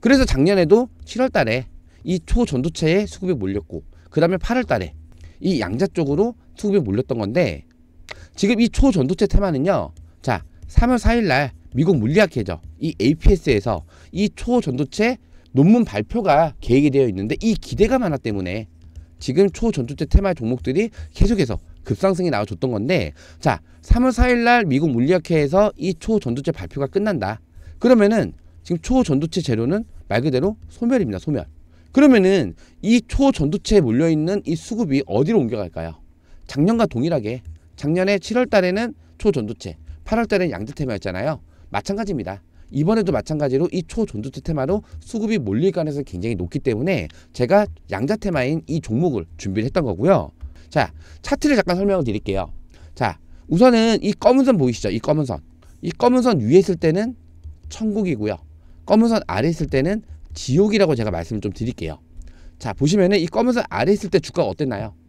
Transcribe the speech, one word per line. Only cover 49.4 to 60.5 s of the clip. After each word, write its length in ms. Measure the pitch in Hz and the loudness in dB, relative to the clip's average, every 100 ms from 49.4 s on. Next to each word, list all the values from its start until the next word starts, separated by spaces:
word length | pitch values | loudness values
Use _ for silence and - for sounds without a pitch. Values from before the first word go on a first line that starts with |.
| 101 95 110 | -6 -4 -2
했던 180 | 190 | -2
거고요. 460 | 139 87 139 175 73 _ - - - | -2 -2 2 2 0 _ -18 -16 -6
자, 240 | 151 120 - - - | -4 -4 -6 -20 -16
차트를 340 | - 285 294 262 | -6 -2 0 0
잠깐 200 | 180 180 | 2 0
설명을 280 | 202 190 | 0 0
드릴게요. 460 | 127 104 - 95 85 - - - - | 0 -4 -4 -4 -4 -10 -20 -20 -20
자, 240 | - 117 80 - - - | -4 -4 -4 -16 -20 -4
우선은 540 | 165 254 233 226 220 | 4 6 6 4 2
이 100 | 202 | 0
검은 320 | - - 254 | 0 4 4
선 140 | 262 220 | 4 4
보이시죠? 320 | 127 117 104 | 2 0 -2
이 80 | 104 | -2
검은 260 | - 151 | 0 -2
선. 160 | 139 80 - - - - | -2 -6 -10 -20 -20 -10
이 100 | - | -10
검은 320 | 165 247 254 | 0 2 4
선 180 | 247 185 | 2 0
위에 180 | 107 165 | 4 4
있을 180 | 190 170 | 4 0
때는 400 | 165 170 226 247 - - - - - | 0 0 -2 -8 -20 -20 -20 -18 -18
천국이고요. 640 | - 220 202 190 123 104 92 - - - - | -6 -4 -2 -2 -2 -4 -6 -10 -20 -20 -20
검은 240 | - 220 233 | 0 2 4
선 120 | 226 - | 0 -2
아래 220 | 92 143 | -2 -2
있을 180 | 165 156 | -2 -2
때는 360 | 135 147 214 - - - | -2 -2 -4 -8 -20 -18
지옥이라고 600 | - - | -14 -2